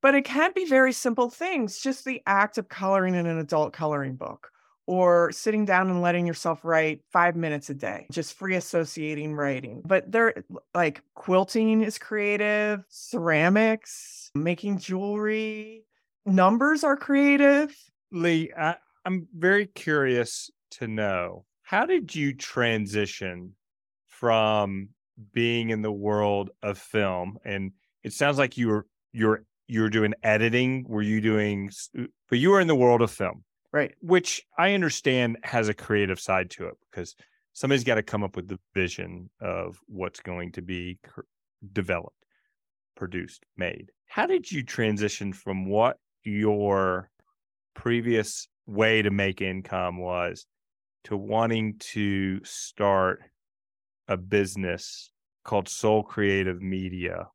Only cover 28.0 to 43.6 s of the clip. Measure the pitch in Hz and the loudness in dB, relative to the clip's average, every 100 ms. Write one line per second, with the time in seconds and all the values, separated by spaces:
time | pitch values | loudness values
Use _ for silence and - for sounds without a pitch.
28 | - - 143 139 127 - 113 107 - _ | -14 0 0 2 0 0 0 0 -2 _
29 | _ 117 110 107 - _ - 113 110 110 | _ 0 2 2 -4 _ -6 0 2 2
30 | 107 110 110 107 117 123 127 131 127 107 | 2 2 2 2 4 2 0 -2 -4 -4
31 | 104 110 110 107 104 101 98 - - - | 0 0 2 2 0 -2 -6 -10 -12 -10
32 | 117 - _ 123 175 196 165 143 123 120 | -12 -14 _ 2 6 6 4 6 6 6
33 | 113 - 92 - _ _ _ 147 143 - | 4 0 -6 -6 _ _ _ -2 -2 -6
34 | 170 180 175 - - - 185 196 170 - | 2 2 2 -6 -6 0 2 2 0 0
35 | 139 127 120 117 - 120 107 - - 104 | 0 2 0 -2 -4 0 0 -2 -2 0
36 | 98 92 - 92 90 - 87 - _ 95 | 0 -2 -2 -2 -2 -8 -12 -12 _ -12
37 | 85 - _ _ _ - 135 139 123 110 | -12 -16 _ _ _ -6 0 0 2 0
38 | - 107 98 90 90 98 _ 95 90 - | 0 -4 -4 -6 -10 -14 _ -2 -2 -4
39 | 90 90 92 _ 101 87 90 90 _ 98 | -12 -14 -18 _ -8 -6 -8 -12 _ -10
40 | 90 - 90 87 87 90 87 90 90 90 | -10 -10 -12 -10 -10 -12 -10 -10 -10 -14
41 | - - - _ _ _ 98 101 92 87 | -18 -20 -20 _ _ _ -8 -6 -2 -4
42 | - _ _ _ _ _ _ _ _ - | -6 _ _ _ _ _ _ _ _ -12
43 | 92 90 87 - _ - | -8 -8 -10 -14 _ -8